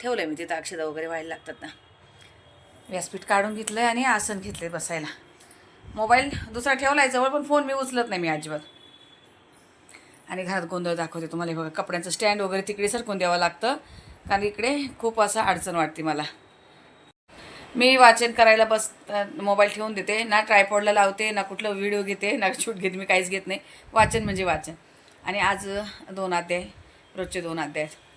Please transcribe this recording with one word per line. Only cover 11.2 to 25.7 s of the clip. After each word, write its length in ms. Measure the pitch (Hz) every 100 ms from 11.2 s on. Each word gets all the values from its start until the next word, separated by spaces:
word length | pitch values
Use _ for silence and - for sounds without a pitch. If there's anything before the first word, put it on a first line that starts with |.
| 160
तुम्हाला. 240 | 170 170
हे 60 | 160
बघा 120 | 160
कपड्यांचं 400 | 160 185 180 180
स्टँड 320 | - 214 208
वगैरे 220 | 196 190 196
तिकडे 200 | 202 202
सरकून 300 | 240 226 196
द्यावं 200 | 180 175
लागतं, 380 | 170 - 226 302 - - - - -
कारण 140 | 202
इकडे 380 | 208 208 233 294 269 -
खूप 220 | 226 226
असं 200 | 208 220
अडचण 340 | 208 175 185 170
वाटते 260 | 156 156
मला. 220 | 156 147 147 - - - - - - - - _ _ - - - - 247
मी 220 | 254 262
वाचन 340 | 240 233 240
करायला 340 | 233 220 220 220
बस, 240 | 220 - - -
अ, 140 | 202 202 -
मोबाईल 280 | 202 202 202
ठेवून 200 | 208 220
देते, 300 | 202 190 214
ना 180 | 226 208
ट्रायपॉडला 520 | 214 208 196 208 208
लावते, 380 | 208 196 196 214
ना 100 | 208
कुठलं 280 | 196 196 214
व्हिडिओ 340 | 196 202 208
घेते, 340 | 196 196 202 247
ना 100 | 190 -
शूट 160 | 226 190
घेते, 220 | 185 185
मी 80 | 190
काहीच 240 | 185 180
घेत 120 | 190 190
नाही. 120 | 196 - - -
वाचन 300 | 220 208 226
म्हणजे 200 | 214 190
वाचन. 300 | 185 156 151 165 _ _ - -
आणि 160 | 175 202
आज 280 | 190 190 196